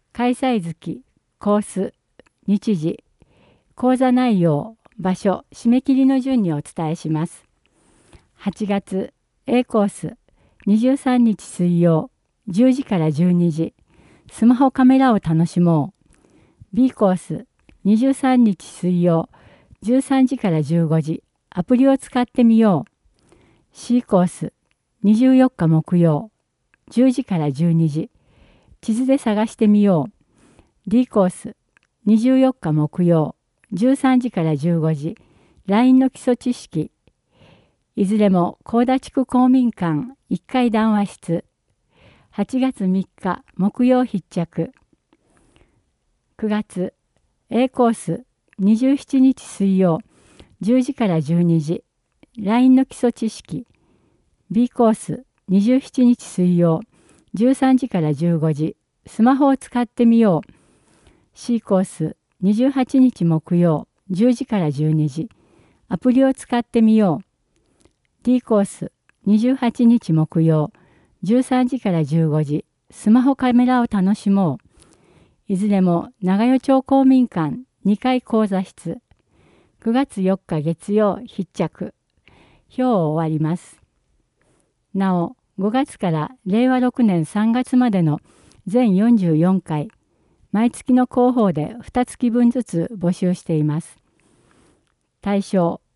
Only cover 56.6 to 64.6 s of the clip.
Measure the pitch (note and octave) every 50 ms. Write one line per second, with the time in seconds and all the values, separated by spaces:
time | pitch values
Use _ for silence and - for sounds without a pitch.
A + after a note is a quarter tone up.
56.6 | F3 E3 D#3+ - G#3+ _ _ _ _ _ _ _ _ _ - F3 A3+ B3+ C4+ -
57.6 | C#4 C4 C4 B3+ - A#3+ - F#3 D#3 D3+ D3+ C3+ E3 E3+ E3+ D#3+ D3+ D#3+ D#3 C#3
58.6 | D#3 D#3+ - _ _ _ _ _ _ - - - A3 A#3+ C#4 C4 D4 C4+ C4+ B3+
59.6 | - - - A#3+ A#3+ - _ - A#3+ A#3 A#3 A3+ A3+ G#3 E3+ D3+ - _ - _
60.6 | _ _ _ _ _ _ _ _ _ _ _ _ _ _ _ - - - A#3+ A3+
61.6 | - - G3+ F#3 F#3+ - - - D#3+ D#3+ - _ _ _ _ - - F#3+ G#3 G#3
62.6 | B3+ C4+ C#4 C#4 B3+ - - C4+ B3+ B3+ - - F3+ E3+ D#3+ D#3 - - F3 F3
63.6 | F3 E3+ D#3 - - _ _ _ _ - F#3+ E3+ A3+ B3+ B3 - C4+ - A3+ G3+